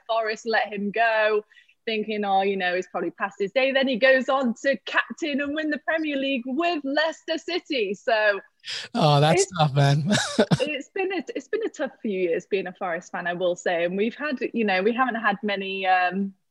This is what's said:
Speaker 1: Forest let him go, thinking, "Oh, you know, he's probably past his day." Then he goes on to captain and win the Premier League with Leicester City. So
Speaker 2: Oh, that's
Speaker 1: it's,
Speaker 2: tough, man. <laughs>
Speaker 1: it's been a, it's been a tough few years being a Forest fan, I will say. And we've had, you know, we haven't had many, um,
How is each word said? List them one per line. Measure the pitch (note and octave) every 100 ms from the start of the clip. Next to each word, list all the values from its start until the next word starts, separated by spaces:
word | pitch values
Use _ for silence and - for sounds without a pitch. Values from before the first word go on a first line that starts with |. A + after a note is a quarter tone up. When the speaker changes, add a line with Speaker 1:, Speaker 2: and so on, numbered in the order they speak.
| -
Speaker 1:
Forest | A3+ A3 A3 A#3
let | G#3+ G#3
him | G#3 G3+
go, | G#3+ A#3 A3 G#3+ G#3+ - - _ _ -
thinking, | A3 G#3+ G#3+
"Oh, | G3+ F#3+
you | G3 G3
know, | F3+ F3+
he's | F#3
probably | F3+ E3+
past | - G3+ -
his | G3+
day." | C4+ C4+
Then | C4+ C4+
he | A#3
goes | C4 C4 B3
on | C4+ B3+ -
to | C#4 B3+ -
captain | D#4+ - A#3 D#4 C#4
and | C#4+
win | D4+ D#4
the | D4 -
Premier | D#4+ D#4 C#4
League | C4+ C4+ B3+
with | C4 F4 E4+ C4+
Leicester | D4 D#4+ D#4 - D#4+
City. | - F4 - C4+ G3
So | G3+ - A3 G#3+ G3 - _ - - - A3+
Speaker 2:
Oh, | D#3 C#3+
that's | D3+ F4+
Speaker 1:
it's, | G4 F3+
Speaker 2:
tough, | D3+
man. | C#3 C#3 C#3+ D3+ A3 - -
<laughs> | - -
Speaker 1:
it's | C#4+ C#4+ - G4
been | F#4+
a, | F#4 - -
it's | -
been | G#4+ G#4
a |
tough | - C4+ -
few | A3 F#3
years | F3+ E3 -
being | F#3+ F#3
a |
Forest | - F#3 E3 -
fan, | F#3 F3
I |
will | F3 F3+ F3
say. | G3 E3+
And | F3 G3
we've | A3+ -
had, | D4+ B3+ -
you | A#3
know, | G#3 F#3
we | G3+
haven't | A#3+ B3+ A3+
had | A3 G3+
many, | G#3 G3 F#3+ G3 F#3
um, | F#3 F3+ F#3+ G3 - _